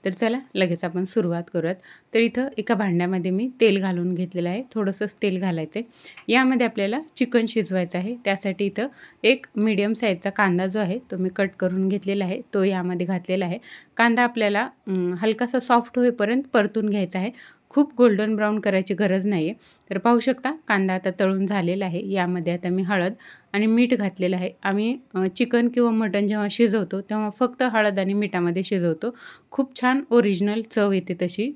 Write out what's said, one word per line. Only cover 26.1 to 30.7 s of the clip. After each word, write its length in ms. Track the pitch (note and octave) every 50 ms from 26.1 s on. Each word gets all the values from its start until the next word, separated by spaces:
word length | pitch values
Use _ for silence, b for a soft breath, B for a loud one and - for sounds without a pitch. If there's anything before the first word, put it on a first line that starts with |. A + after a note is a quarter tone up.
| F3+ G3+ G#3
जेव्हा 200 | G3+ G#3+ G#3+ G#3 G#3
शिजवतो, 500 | - - A#3 A3 G3 A3 F#3+ F3+ - G3
तेव्हा 280 | G3 - G#3+ G#3+ G#3+ G#3
फक्त 340 | G3+ - B3+ B3 B3 - B3+
हळद 360 | B3+ A3 A3 G#3+ G#3 G3 G3
आणि 140 | F#3+ F#3+ G3+
मिठामध्ये 500 | G#3 G#3 F#3+ F#3+ F3+ F3 F3 E3+ F#3 F#3+
शिजवतो. 540 | - G#3 F#3 E3+ E3+ D#3+ D#3+ - A#3 A#3+ B B B B B B _
खूप 300 | - - C4+ C4+ - -
छान 200 | B3+ B3+ C4 C#4 C#4+ _
ओरिजिनल 520 | A#3 A#3+ G3+ G#3 G3 E3+ G3+ G#3 G#3 A3+
चव 300 | A3 A3